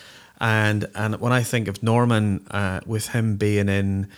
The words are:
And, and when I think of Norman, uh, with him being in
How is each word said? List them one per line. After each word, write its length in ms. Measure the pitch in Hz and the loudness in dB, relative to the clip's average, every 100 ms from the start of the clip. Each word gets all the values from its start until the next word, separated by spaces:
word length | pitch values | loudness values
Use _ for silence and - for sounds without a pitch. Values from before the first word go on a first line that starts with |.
| - - - - | -20 -20 -20 -4
And, 480 | 113 110 107 104 - 95 | 0 2 2 0 -4 -4
and 240 | 107 107 | -4 -2
when 120 | 117 | 0
I 120 | 123 | 0
think 240 | 117 123 101 | 0 -2 -4
of 160 | 95 | -4
Norman, 600 | 113 117 120 113 107 95 - | 0 2 4 2 2 0 -4
uh, 300 | 101 98 92 | -4 -2 -4
with 260 | - 110 - | -4 -6 -4
him 260 | 120 113 101 | -2 0 0
being 320 | 104 104 101 | 0 2 2
in 400 | 98 98 98 98 | 0 0 -2 -4